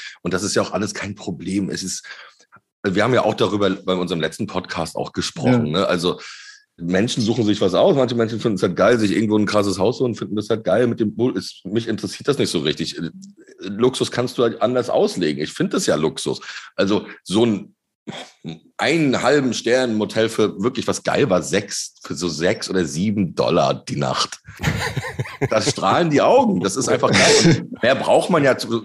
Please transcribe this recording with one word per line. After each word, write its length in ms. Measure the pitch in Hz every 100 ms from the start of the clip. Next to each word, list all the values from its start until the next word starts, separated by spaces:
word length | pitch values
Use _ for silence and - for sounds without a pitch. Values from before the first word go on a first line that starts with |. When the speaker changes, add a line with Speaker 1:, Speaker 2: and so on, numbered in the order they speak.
| - -
Speaker 1:
und 100 | 87
das 120 | 87
ist 100 | 98
ja 80 | 117
auch 100 | 98
alles 220 | - 110
kein 200 | - 101 -
Problem. 520 | - 160 175 196 -
Es 140 | -
ist, 220 | 185 - - - - _ _ - _ _
wir 180 | 101 95
haben 100 | 98
ja 80 | 113
auch 100 | 107
darüber 340 | 104 107 101 98
bei 240 | 92 -
unserem 260 | 92 90 87
letzten 260 | 80 - 101
Podcast 480 | 92 - 82 82 -
auch 160 | -
gesprochen, 540 | - - - 127 123 92
Speaker 2:
Ja. 140 | 85
Speaker 1:
ne? 60 | 98
Also 320 | 87 85 73 - - - - _ _
Menschen 440 | 85 92 120 -
suchen 180 | 107 117
sich 160 | 107 101
was 140 | 101
aus. 220 | 87 165 143
Manche 180 | 123
Menschen 240 | 120 113 113
finden 160 | 120
es 80 | 95
halt 140 | 104 85
geil, 240 | 98 123
sich 100 | 104
irgendwo 260 | 87 113 107
ein 100 | 101
krasses 340 | 104 101 95
Haus 160 | 98 127
zu 80 |
holen 80 | 127
und 40 | 101
finden 200 | 98 104
das 120 | 101
halt 140 | 107
geil 240 | 101 101 120
mit 140 | 113
dem 160 | 107 -
Bull. 200 | 123 92
Es, 240 | - -
mich 240 | 92 110 113
interessiert 400 | 104 95 - -
das 100 | 139
nicht 120 | 104
so 100 | 87
richtig. 360 | 71 - 80 - 82 - - - - -
Luxus 540 | 92 101 123 127 -
kannst 260 | - 123 -
du 60 |
halt 180 | 117 -
anders 260 | 110 127 120
auslegen. 540 | - 208 - 78 71
Ich 100 | 76
finde 200 | - -
das 140 | - 185
ja 100 | 78
Luxus. 440 | 78 - 76 65 - - - -
Also 300 | 98 101 - -
so 200 | - 98
ein 300 | 120 98 - _ _ _ - - - _ 82 82 _ -
einen 460 | 117 165 147 104
halben 320 | 120 147 131
Stern 380 | 104 113 127 123
im 80 | 107
Hotel 280 | 101 110 110
für 340 | 113 104 98
wirklich 240 | 104 - 98
was 160 | 92
geil 260 | - 85 135
war, 120 | 90
sechs, 520 | 71 95 - - - -
für 100 | -
so 140 | 71 87
sechs 420 | 76 87 110 -
oder 140 | 95
sieben 500 | 82 76 104 104 87
Dollar 400 | - 62 85 69
die 220 | 65 - -
Nacht. 440 | 67 - - - - -
<laughs> 100 | - - - - 523 - - - 135
Da 120 | 110
strahlen 480 | 127 - 95 127 170
die 100 | 147
Augen. 400 | 113 254 240 92
Das 160 | 92 -
ist 120 | 131
einfach 220 | 127 127
geil. 240 | - - -
Und 440 | 165 135 - -
mehr 120 | 123
braucht 340 | 135 - 135 170
man 160 | 170
ja 140 | 139 117
zu, 240 | 110 113